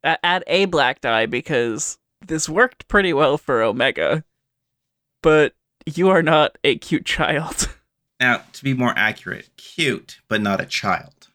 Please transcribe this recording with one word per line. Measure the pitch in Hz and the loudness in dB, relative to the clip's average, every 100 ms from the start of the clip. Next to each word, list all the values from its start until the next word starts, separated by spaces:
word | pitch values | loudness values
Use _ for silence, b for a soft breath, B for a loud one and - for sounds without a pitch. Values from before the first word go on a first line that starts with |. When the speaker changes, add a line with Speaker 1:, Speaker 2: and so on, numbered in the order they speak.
Speaker 1:
A-, | 143 165 | -2 -2
add | 175 185 - | 0 -2 0
a | 180 196 | 0 2
black | 170 127 - | 2 0 0
die | 131 113 110 | 0 0 0
because | 120 - 139 120 110 - - _ _ - | -2 -2 -2 -2 -4 -8 -10 _ _ -8
this | 160 156 | -6 -2
worked | 160 247 _ - | 0 0 _ -2
pretty | 208 190 | 0 2
well | 143 147 147 | 2 2 0
for | - 123 | 0 2
Omega, | 113 117 127 - 78 156 - _ _ _ _ _ _ _ _ _ | 2 2 0 0 0 -2 -4 _ _ _ _ _ _ _ _ _
but | 160 156 147 _ _ _ - | 4 4 4 _ _ _ -12
you | 156 185 | 0 2
are | 190 | 4
not | 165 156 151 _ | 4 2 2 _
a | - 123 | -2 -2
cute | - 165 - | -2 -4 -2
child. | - 151 147 165 - - | -4 -2 -2 -6 -8 -8
<laughs> | - _ _ _ _ | -8 _ _ _ _
Speaker 2:
Now, | 127 120 - | 0 0 -4
to | - | -8
be | 135 | -4
more | 131 120 - | 0 0 0
accurate, | 107 107 - - - - | -2 -4 -12 -12 -14 -20
cute, | - - 151 107 - - _ | -18 -4 -2 -2 -8 -20 _
but | 107 | -2
not | 104 98 | 0 -2
a | - | -4
child. | - 101 90 - _ _ | -6 -2 -4 -6 _ _